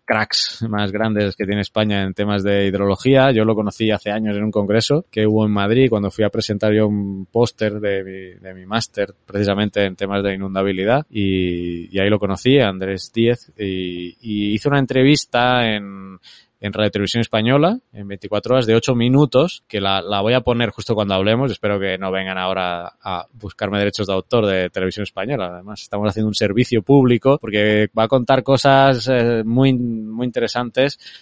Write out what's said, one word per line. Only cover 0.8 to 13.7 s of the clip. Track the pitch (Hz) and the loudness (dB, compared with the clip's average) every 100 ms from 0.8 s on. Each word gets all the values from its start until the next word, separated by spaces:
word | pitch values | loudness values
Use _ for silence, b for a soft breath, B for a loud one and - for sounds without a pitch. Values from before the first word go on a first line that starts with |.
| 101 | -4
grandes | 104 110 104 101 | -2 0 0 -2
que | - 98 | -2 -4
tiene | 104 | -2
España | 98 107 107 101 | -2 -2 0 0
en | 95 | -2
temas | 92 104 101 | -2 -2 0
de | 98 101 98 | 0 2 2
hidrología. | 95 101 95 131 135 135 | 0 0 0 2 4 4
Yo | 113 | 4
lo | 110 | 2
conocí | 110 104 - 110 | 0 -2 -2 -2
hace | 104 104 | 0 -2
años | 107 107 101 | -4 -2 -2
en | |
un | 107 | -2
congreso | 104 101 110 - 147 - | -2 0 0 2 -2 -2
que | 110 107 | 0 2
hubo | 110 107 | 2 2
en | |
Madrid | 104 101 120 127 | 2 2 4 4
cuando | 107 101 | 2 -2
fui | - | 0
a | 104 | -2
presentar | 110 - 101 107 | 0 -4 -2 2
yo | 107 107 | 2 2
un | 104 98 95 | 0 -4 -8
póster | 92 117 120 - 107 104 | -4 0 0 0 -4 -2
de | 104 98 | -2 -2
mi, | 95 95 92 95 | -6 -12 -16 -18
de | 95 | -18
mi | 92 92 | -16 -6
máster | 113 - - 98 - | -4 -4 -6 -6 -8
precisamente | _ 101 101 101 104 104 | _ -2 0 0 0 0
en | 98 92 | -2 -2
temas | 98 101 | -4 -2
de | 98 | -2
inundabilidad | 95 98 95 98 95 101 135 - | -4 -4 -2 -2 0 0 0 -2
y, | 107 98 95 90 87 87 85 85 | -2 0 0 0 -2 -4 -8 -6
y | 95 | -2
ahí | 98 | 0
lo | 104 | 2
conocí, | 98 95 127 139 | 0 -2 2 2
Andrés | 107 92 95 95 - | 2 -2 -6 -6 -6
Díez, | 113 117 120 - - | 0 2 0 -4 -8
y, | 101 | -6